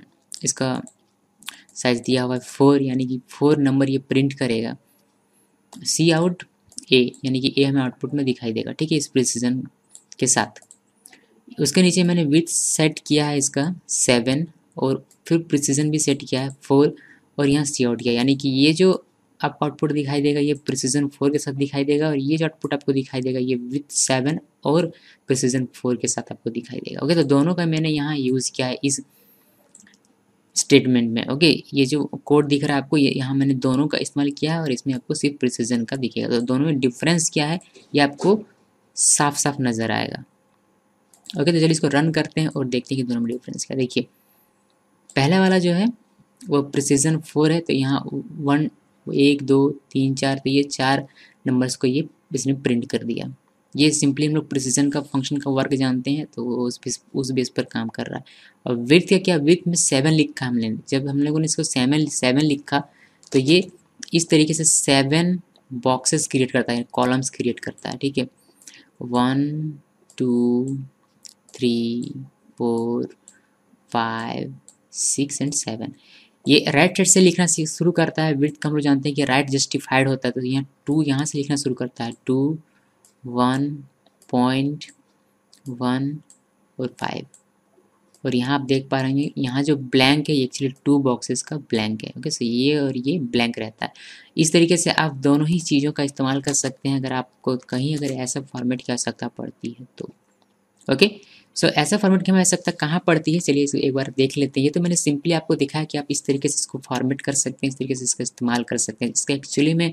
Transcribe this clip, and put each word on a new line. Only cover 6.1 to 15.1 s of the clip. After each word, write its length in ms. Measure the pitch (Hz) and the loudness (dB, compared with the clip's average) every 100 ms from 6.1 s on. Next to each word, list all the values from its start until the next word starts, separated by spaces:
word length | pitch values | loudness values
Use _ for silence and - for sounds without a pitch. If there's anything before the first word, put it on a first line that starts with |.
| 160 180 175 - _ _ - - | 4 2 -2 -12 _ _ -20 2
ए, 60 | 127 120 - | 4 4 -2
यानी 160 | 135 131 | -4 -2
कि 120 | 139 139 | 0 2
ए 40 | |
हमें 160 | 139 139 | 2 2
output 300 | 127 120 127 | 0 -4 -6
में 100 | 143 | -2
दिखाई 280 | 135 123 117 | -2 -2 -4
देगा, 200 | 110 - | -6 -6
ठीक 200 | - 156 | -6 -2
है, 60 | 156 | -2
इस 80 | - | 0
precision 500 | 131 123 117 123 127 123 - _ - _ - | 0 0 0 -2 -2 -6 -16 _ -20 _ -4
के 80 | 131 | 0
साथ। 340 | 120 107 - - - _ _ _ - _ _ - - | 2 0 -6 -20 -20 _ _ _ -20 _ _ -18 -4
उसके 220 | 143 190 | 0 4
नीचे 200 | 180 175 | 4 4
मैंने 200 | 175 175 | 2 2
width 240 | 147 156 165 | 4 2 2
set 500 | - - - 156 156 - | -2 -2 2 0 0 0
किया 200 | 151 147 | 0 2
है 120 | 147 | 0
इसका 260 | 139 139 151 175 - | -2 -2 -2 -4 -6
सेवन 580 | - - 123 117 139 165 - _ - | -2 2 2 2 -2 -4 -10 _ -4
और 260 | 131 135 - | -2 -2 -6